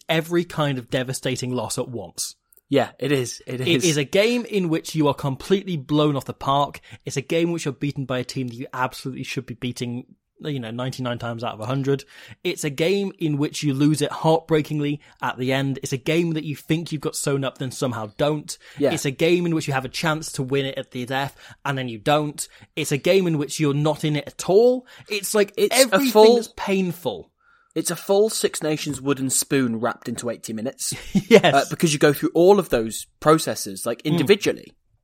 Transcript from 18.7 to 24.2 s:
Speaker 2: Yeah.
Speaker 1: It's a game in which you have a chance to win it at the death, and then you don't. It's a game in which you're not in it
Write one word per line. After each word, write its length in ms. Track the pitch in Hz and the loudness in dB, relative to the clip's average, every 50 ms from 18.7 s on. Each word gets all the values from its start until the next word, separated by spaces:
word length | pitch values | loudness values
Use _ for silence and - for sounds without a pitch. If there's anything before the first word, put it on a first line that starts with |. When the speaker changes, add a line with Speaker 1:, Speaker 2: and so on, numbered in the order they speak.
| - - | -6 0
Speaker 2:
Yeah. 120 | 143 135 | 0 0
Speaker 1:
It's 140 | 165 151 - | 0 0 -2
a 60 | 143 | -4
game 340 | 127 - 165 165 175 175 175 | -2 2 2 4 4 4 2
in 80 | 170 160 | 2 0
which 140 | 160 - | -2 -2
you 60 | 147 135 | -2 -2
have 120 | 131 127 | -2 -4
a 40 | 120 | -4
chance 420 | - - - 160 156 143 - - | -6 -2 -2 -2 -2 -2 -4 -8
to 100 | - - | -6 -6
win 240 | 135 123 139 139 135 | -4 -2 -2 -2 -2
it 120 | 135 135 | -2 -6
at 140 | 135 - _ | -8 -10 _
the 140 | - 127 123 | -8 -8 -6
death, 300 | 117 135 131 139 135 - - - - - _ - | -4 -4 -4 -4 -4 -8 -14 -20 -20 -18 _ -6
and 140 | 139 139 | -4 -4
then 120 | 131 127 123 | -4 -4 -6
you 100 | 113 107 | -8 -4
don't. 480 | 101 151 147 151 151 151 151 - - - _ - - _ - | 0 2 2 2 2 0 -6 -8 -10 -12 _ -20 -20 _ -6
It's 180 | 165 147 - 151 | -6 -4 -2 -2
a 40 | |
game 300 | 131 - 180 185 196 185 | 0 4 4 4 4 4
in 100 | 170 160 | 4 2
which 220 | 143 147 - - - | 0 -2 -2 -2 0
you're 160 | 156 143 139 | 0 0 2
not 280 | 147 147 156 147 - - | 2 2 0 0 0 -2
in 120 | 151 151 | -2 -2
it 100 | 143 | -2